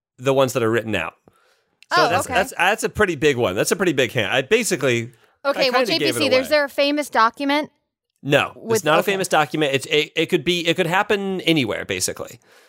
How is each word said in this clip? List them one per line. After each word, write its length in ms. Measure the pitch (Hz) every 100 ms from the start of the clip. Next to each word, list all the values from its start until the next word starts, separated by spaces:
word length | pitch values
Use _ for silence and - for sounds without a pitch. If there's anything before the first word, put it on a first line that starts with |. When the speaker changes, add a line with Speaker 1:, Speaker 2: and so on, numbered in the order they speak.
| _ -
Speaker 1:
the 160 | 127
ones 200 | 135 131
that 100 | 123
are 80 | 113
written 240 | 117 113 98
out. 180 | 82 - _ _ _ _ _ _ _
So 80 | 339 302
Speaker 2:
Oh, 40 |
Speaker 1:
that's, 160 | 339 -
Speaker 2:
okay. 80 |
Speaker 1:
that's, 200 | 247 196 -
that's 260 | 175 202
a 60 | 143
pretty 260 | - 202 151
big 220 | 151 123
one. 180 | 107 95
That's 160 | 151
a 40 | 180
pretty 180 | 185
big 180 | 143 117
hint. 200 | 123 95
I 100 | 123
basically, 720 | 135 226 226 165 135 117 117 - _ _
I 60 | 277
Speaker 2:
Okay, 200 | 285 269
well, 160 | 247 262
Speaker 1:
kinda 140 | 330
gave 0 |
it 0 |
Speaker 2:
J 60 | 302
P 60 |
C, 60 | 302
Speaker 1:
away. 100 | 285
Speaker 2:
there's 200 | 254 262
there 140 | 302 285
a 40 |
famous 400 | - 285 294 285
document? 640 | 254 226 - 277 294 277 _ _ _ _ _
Speaker 1:
No, 280 | 135 143 90 -
Speaker 2:
With, 220 | 220 220
Speaker 1:
it's 60 |
not 100 | 151 160
Speaker 2:
okay. 120 | 185
Speaker 1:
a 20 |
famous 140 | 190 180
document. 460 | 170 151 156 147 135
It's, 100 | -
it, 260 | 151 151 -
it 100 | 165
could 180 | 180
be, 240 | 143 175 170
it 80 | 165
could 120 | 165
happen 520 | 185 208 208 196 185
anywhere, 440 | 170 160 113 85 87
basically. 540 | 92 - 82 73 - _ _